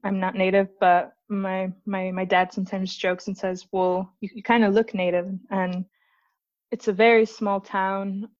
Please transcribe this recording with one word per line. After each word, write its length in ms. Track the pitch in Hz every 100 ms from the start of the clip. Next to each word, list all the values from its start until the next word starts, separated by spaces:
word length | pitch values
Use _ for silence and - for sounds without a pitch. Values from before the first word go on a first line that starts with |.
I'm 160 | 202 196
not 160 | 185 202
native, 320 | 185 196 196 _
but 360 | 185 175 - _ _
my, 440 | 202 196 190 190 185
my, 280 | - 196 185
my 120 | 185
dad 280 | 185 185 185
sometimes 420 | - 190 190 185 -
jokes 300 | 185 180 -
and 100 | 190
says, 300 | 190 185 -
"Well, 420 | 190 185 180 190 _
you, 80 | 196
you 80 | 214
kinda 260 | - 233 208
look 260 | 208 220
native." 340 | 202 180 180 180 190 -
And 340 | 190 185 180 185 _ _ _ _ _ _ _ _
it's 180 | 226 -
a 40 |
very 340 | 190 233 226 220
small 340 | - 202 196
town. 680 | - 196 190 196 196 196 214